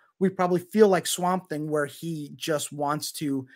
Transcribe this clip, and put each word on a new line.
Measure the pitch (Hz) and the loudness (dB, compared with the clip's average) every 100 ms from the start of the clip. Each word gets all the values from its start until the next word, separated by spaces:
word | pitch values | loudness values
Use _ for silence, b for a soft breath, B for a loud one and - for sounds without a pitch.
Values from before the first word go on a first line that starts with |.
| _ - | _ 0
we | 190 | 0
probably | 190 180 180 | 2 2 2
feel | 175 214 214 | 0 6 6
like | 180 - | 6 0
Swamp | - 180 185 - | -2 0 -2 -2
Thing, | 151 151 | -6 -2
where | 151 143 | -2 -2
he | 123 165 160 143 | -4 -8 -8 -8
just | 143 - 147 - | -10 -4 -2 -4
wants | 147 143 147 151 | -4 -2 -2 -4
to | - 151 135 131 | -6 -4 -4 -6